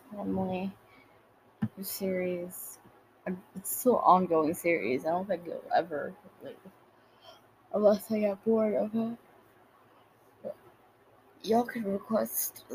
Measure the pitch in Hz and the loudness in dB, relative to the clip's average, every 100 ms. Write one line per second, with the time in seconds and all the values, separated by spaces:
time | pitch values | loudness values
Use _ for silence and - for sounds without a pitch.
0 | - 208 196 190 185 185 190 - - - | -16 -8 -4 -2 0 -2 -4 -8 -20 -20
1 | - - _ _ _ - - - 190 - | -20 -20 _ _ _ -8 -8 -6 -10 -4
2 | 190 185 180 175 180 - - - - - | -2 -2 -2 -4 -6 -12 -16 -18 -20 -20
3 | _ _ - 185 - 190 - - 254 226 | _ _ -8 -8 -8 -12 -8 0 4 6
4 | - 180 180 160 156 165 175 165 98 131 | 8 6 6 4 2 0 0 0 0 -2
5 | 156 175 196 175 170 - - 127 170 147 | 0 -2 -2 -6 -6 -10 0 0 0 -4
6 | 156 185 - - 131 - 190 - - _ | -8 -12 -20 -18 -18 -16 -20 -20 -20 _
7 | _ _ - - - _ - 196 208 208 | _ _ -20 -20 -20 _ -4 4 6 6
8 | - 220 208 196 226 220 214 202 214 220 | 0 -2 0 -2 0 2 2 0 0 -2
9 | 226 233 - - - _ _ _ - - | -4 -6 -16 -20 -20 _ _ _ -20 -20
10 | _ _ _ _ - - - - _ _ | _ _ _ _ -14 -14 -18 -20 _ _
11 | _ - _ - 185 226 240 240 196 190 | _ -20 _ -12 0 2 2 -4 -2 -4
12 | - 220 226 - - - - | -2 -2 0 -4 -6 -8 -14